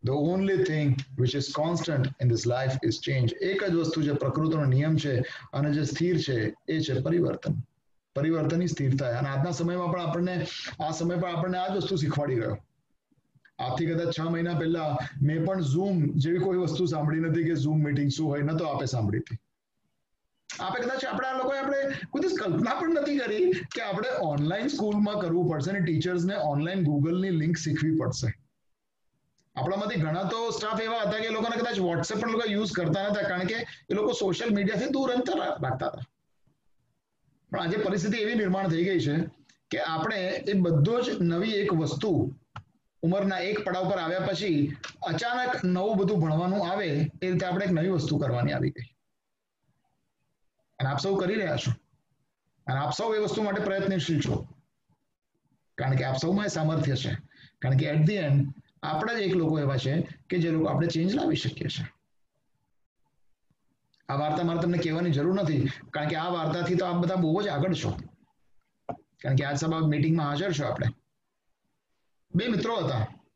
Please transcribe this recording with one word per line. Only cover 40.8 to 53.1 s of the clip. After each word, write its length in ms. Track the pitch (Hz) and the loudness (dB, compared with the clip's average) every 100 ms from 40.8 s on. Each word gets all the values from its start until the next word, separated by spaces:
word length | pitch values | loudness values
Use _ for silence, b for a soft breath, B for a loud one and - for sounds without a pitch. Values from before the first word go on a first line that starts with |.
| 151 240 | 6 4
જ 80 | 247 202 | 0 0
નવી 300 | 170 170 214 | 2 2 0
એક 220 | 208 202 | 0 2
વસ્તુ, 600 | 165 156 139 220 160 - - _ - - _ _ _ | 2 0 -2 0 2 0 -4 _ -18 -18 _ _ _
ઉંમરના 360 | 165 190 196 185 | 0 2 2 0
એક 280 | 180 208 - | -2 -2 -2
પડાવ 260 | 180 185 | -2 0
પર 60 | 190 | 0
આવ્યા 220 | 160 180 | 0 -2
પછી 560 | 202 180 202 151 139 147 - - - | -2 -2 0 2 2 -2 -12 -10 -4
અચાનક 580 | 160 240 247 247 247 180 | -2 -2 -2 -2 0 0
નવું 320 | 180 202 214 | 2 2 2
બધું 220 | 190 202 | 2 2
ભણવાનું 520 | 156 156 180 202 175 | 2 2 2 0 0
આવે, 160 | 196 185 143 156 - | -2 0 0 -2 -2
એ 100 | 185 | -2
રીતે 140 | 180 185 | 0 0
આપણે 200 | 180 196 | -2 0
એક 60 | |
નવી 180 | 170 175 | 0 2
વસ્તુ 280 | 180 - 147 | 0 0 0
કરવાની 340 | 139 120 123 | 0 0 0
આવી 180 | 147 131 | 0 -2
ગઈ. 260 | - 120 _ _ _ _ _ _ _ _ _ _ _ _ _ _ _ _ _ _ _ | -4 -14 _ _ _ _ _ _ _ _ _ _ _ _ _ _ _ _ _ _ _
અને 100 | 135 | -4
આપ 100 | 139 | -2
સૌ 160 | 190 139 | -2 0
કરી 200 | 185 220 | 0 0
રહ્યા 200 | 180 123 | -2 -2
છો. 160 | - 117 _ _ _ _ _ _ _ _ - | -2 -4 _ _ _ _ _ _ _ _ -6
અને 120 | 135 | -2
આપ 140 | 147 - | -2 -2
સૌ 180 | 220 | -2